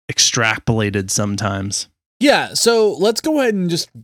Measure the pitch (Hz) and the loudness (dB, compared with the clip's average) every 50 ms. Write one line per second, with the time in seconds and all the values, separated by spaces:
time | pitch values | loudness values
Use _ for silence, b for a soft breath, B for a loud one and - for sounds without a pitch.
0 | _ - - - - - - 123 113 110 107 - - - 113 110 107 104 98 101 | _ -8 -2 0 0 0 2 2 0 0 0 -2 0 0 0 2 0 0 0 -2
1 | 95 92 - - 104 101 101 101 110 101 98 98 98 104 104 - - _ _ _ | -2 -2 -2 -2 -2 -2 -2 -2 -2 -4 -4 -4 -6 -6 -6 -8 -10 _ _ _
2 | _ _ _ - 240 285 240 170 131 98 - - - 226 233 226 220 208 160 - | _ _ _ 0 2 2 2 2 0 -2 -2 0 2 2 4 4 2 2 2 2
3 | 185 220 226 - - 311 311 294 262 233 214 190 180 170 170 160 - - - 113 | 0 0 0 0 -2 0 0 2 0 0 0 0 -2 -2 -2 -4 -6 -8 -14 -20